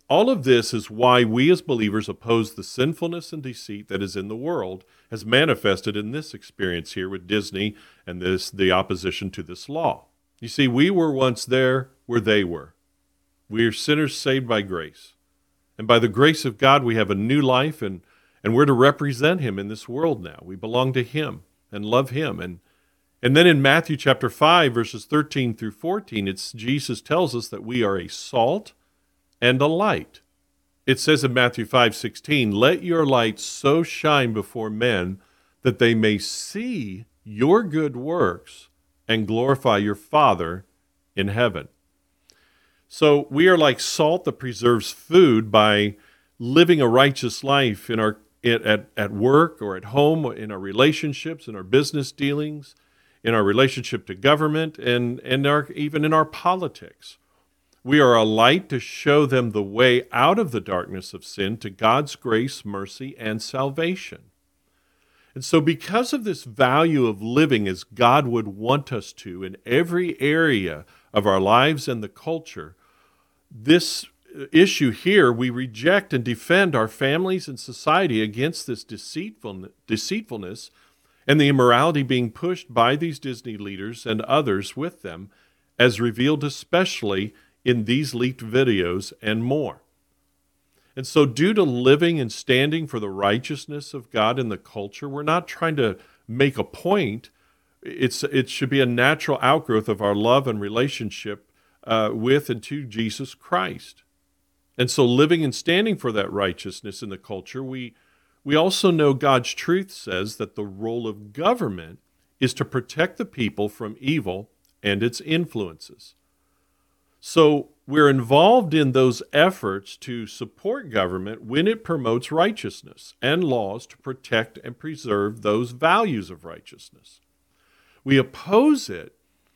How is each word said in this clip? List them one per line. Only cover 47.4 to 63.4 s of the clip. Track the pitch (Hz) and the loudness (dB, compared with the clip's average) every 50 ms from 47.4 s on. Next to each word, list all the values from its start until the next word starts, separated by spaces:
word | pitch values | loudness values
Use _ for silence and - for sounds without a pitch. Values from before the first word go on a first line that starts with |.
| - | -4
life | 135 139 139 135 120 104 - - | -2 0 0 0 0 -2 -4 -6
in | - 113 110 | -6 -4 -2
our, | 110 107 104 - _ _ _ _ - | -2 -2 -2 -6 _ _ _ _ -2
at, | 120 117 113 - | 0 0 2 2
at, | 110 107 101 - - _ | 0 0 0 -2 -8 _
at | - 104 101 | -6 -6 -6
work | 110 98 110 127 139 151 170 165 165 - | -4 0 2 4 4 4 4 2 -2 -6
or | 107 101 95 | -8 -8 -8
at | 92 92 | -10 -12
home, | 101 117 143 143 151 160 160 151 | -4 0 2 2 2 2 0 -2
in | 120 107 - 110 107 | -4 -6 -8 -10 -12
our | 104 | -10
relationships, | 92 98 98 98 113 135 156 151 - - 151 135 - - 160 165 - - | -10 -10 -4 2 2 2 2 2 0 -4 -8 -8 -8 -10 -12 -12 -12 -14
in | - 107 | -14 -14
our | 98 | -14
business | 92 92 117 139 147 139 - 147 135 - | -2 2 2 2 2 2 -2 -6 -6 -8
dealings, | - - 143 143 143 147 151 151 151 147 143 - _ _ _ _ _ _ _ _ _ _ - | -6 -6 -4 -4 -2 -4 -6 -8 -10 -14 -16 -20 _ _ _ _ _ _ _ _ _ _ -2
in | 113 113 | 0 2
our | 110 101 | 2 2
relationship | 98 101 120 135 131 - 127 117 - 127 104 - | 4 4 4 4 2 2 -4 -8 -8 -8 -8 -8
to | - 95 | -12 -8
government, | 92 98 139 151 151 156 151 151 156 160 156 156 - | 0 2 2 4 4 2 0 0 -2 -4 -6 -8 -4
and, | - 123 123 120 123 120 123 131 | -2 0 0 0 -2 -4 -6 -8
and | - - 127 135 139 | -4 -2 -2 0 2
our, | 143 147 151 139 - - | 2 2 0 -2 -4 -6
even | - 147 147 151 151 151 | -6 -6 -4 -2 0 0
in | 156 160 | 2 2
our | 156 156 | 2 2
politics. | 156 - - - 175 185 185 180 139 - - 90 80 - _ - - - _ _ _ _ _ _ _ _ _ _ _ _ _ - | 0 -4 -4 -2 -2 -2 -2 -4 -8 -10 -14 -20 -20 -20 _ -20 -20 -20 _ _ _ _ _ _ _ _ _ _ _ _ _ -2
We | 123 139 151 | 0 2 4
are | 139 123 120 | 6 6 6
a | 113 110 | 6 4
light | 110 110 110 113 123 151 185 185 - | 4 4 4 6 6 4 4 0 -4
to | 143 123 | -6 -8
show | - - - - - 147 143 151 151 | -6 -10 -14 -4 0 4 4 4 4
them | 135 135 127 120 113 | 4 2 0 0 0
the | 101 107 | -2 -4
way | 101 98 101 113 127 127 123 123 - - | -4 -2 2 4 4 6 6 4 0 -2
out | - 117 131 156 196 226 | 0 2 4 4 4 2
of | 214 147 | 0 -2
the | 120 107 | -4 -6
darkness | 90 101 95 90 90 - 95 92 92 - - | -4 -4 -4 -4 -4 -6 -10 -12 -12 -14 -18
of | 90 - | -18 -18
sin | - - - 98 98 113 | -14 -6 -4 -4 -4 -4
to | 113 - 104 | -6 -10 -12
God's | 92 - 110 110 120 139 151 139 - | -4 0 2 4 4 2 0 -4 -10
grace, | - - 127 113 110 123 135 - - - | -10 -4 0 0 0 0 -2 -6 -12 -12
mercy, | 104 101 98 98 98 - - 131 135 143 - | -10 -10 -10 -10 -12 -14 -16 -16 -16 -14 -10
and | 117 107 107 | -8 -8 -6
salvation. | 113 | -6